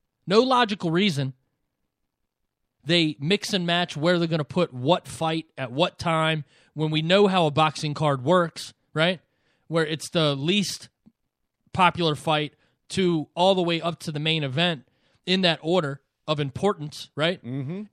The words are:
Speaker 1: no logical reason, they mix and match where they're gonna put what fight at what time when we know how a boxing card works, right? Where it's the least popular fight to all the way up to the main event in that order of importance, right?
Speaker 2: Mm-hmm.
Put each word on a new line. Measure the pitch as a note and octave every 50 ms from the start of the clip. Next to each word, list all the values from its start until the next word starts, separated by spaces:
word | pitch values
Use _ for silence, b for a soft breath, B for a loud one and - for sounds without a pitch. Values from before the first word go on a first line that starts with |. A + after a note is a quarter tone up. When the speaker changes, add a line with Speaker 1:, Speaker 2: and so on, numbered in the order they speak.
| _ _ _ _ -
Speaker 1:
no | D#3 F#3+ A3
logical | B3+ C4 B3+ B3 A#3+ G3 G#3+ - - E3
reason, | D#3+ F3+ G#3 G3+ C#3+ C#3+ C3+ C3 - _ _ _ _ _ _ _ _ _ _ _ _ _ _ _ _ _ _ _ _ _ _ _ _ _ _ _ _ _ -
they | C#3 E3+ F3 D#3+ D#3 C#3+ -
mix | C3+ D#3+ G3+ G3+ - - G#3
and | F#3 F3
match | E3+ E3+ F3 F3 - -
where | D3 D3+ F3 F3+
they're | E3+ E3+ E3
gonna | E3+ D#3 C#3+
put | - - F3+ E3+ - B2+
what | B2 B2 D3 F3+ E3+ -
fight | - - - D#3+ D#3+ D#3+ D#3+ - _ -
at | - C3 A2+ A#2+
what | C#3+ F3+ - - -
time | - F3 E3 D#3+ D#3 D#3 D#3+ D#3 C#3 b b b b b b
when | D3+ D#3 D#3
we | D#3 D#3
know | D#3 E3 F#3 G#3 G#3
how | F#3+ F#3+ F#3 E3
a | D3+
boxing | C#3 D#3 D#3 D3+ - - D#3 D3+ C#3
card | - D#3 D3 C#3 B2+ B2
works, | D3 F3+ F3+ E3+ D#3+ - - - - - _ _ _ -
right? | D3+ D#3+ F3+ F#3 - _ _ _ _ _ _ _ _ _
Where | - D#3 E3 D#3+
it's | D3+ D#3+ - - -
the | - E3+ D#3 D3 C#3+
least | C3+ C#3 E3 G3+ G#3+ F3 - - - - - _ _ _ - _ _ _ _ _ _ _ _ _ _ _ _ -
popular | F#3 F3+ E3+ - E3+ E3+ D#3 D3
fight | - - E3 D3+ D3+ D3+ C#3+ _ _ _ _ _ _ _ -
to | - G3 F#3+ F3 E3+ D#3 C#3+ _ -
all | E3+ F3+ F#3+ G3
the | F#3
way | F3 E3+ E3+ D#3+
up | D#3 F3 D#3+ -
to | - E3+
the | D3+ D3
main | D3+ D#3 E3 D#3+ D3
event | C3 B2 D#3 F3 F3 E3 A#2+ - _ _ _ _ _ _ _ -
in | F3+ F#3 F#3+
that | F#3 E3+ D#3 -
order | - D#3+ F3+ F3+ D3 C3+ C#3 - _ _ _ _ -
of | - D#3 D3
importance, | D3 C3+ - - F#3+ G3+ G3 D#3+ D3 D3 - - - - -
right? | C#3+ D#3 E3+ F#3 - -
Speaker 2:
Mm-hmm. | A#2 C3 C#3 C3 C#3 F3+ G3+ G#3+ -